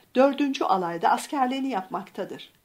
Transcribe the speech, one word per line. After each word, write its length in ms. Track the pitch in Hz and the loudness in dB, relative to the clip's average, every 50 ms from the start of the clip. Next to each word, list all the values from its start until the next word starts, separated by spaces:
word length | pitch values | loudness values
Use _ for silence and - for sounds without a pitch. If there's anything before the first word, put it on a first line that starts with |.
| - _ - | -16 _ 4
dördüncü 480 | 247 262 285 277 277 285 277 269 - - | 4 4 6 4 2 -2 -2 -2 0 0
alayda 460 | - - 185 180 170 170 170 202 - | 0 2 0 0 -2 -2 0 2 2
askerliğini 600 | 240 240 - - 320 277 262 254 262 269 269 269 | 2 2 0 -2 -2 0 0 0 0 -2 -4 -2
yapmaktadır. 800 | 247 190 185 - - 196 196 - - - 185 - - - - - _ _ _ | -4 -4 -4 -6 -8 -8 -8 -10 -10 -10 -10 -10 -10 -14 -16 -20 _ _ _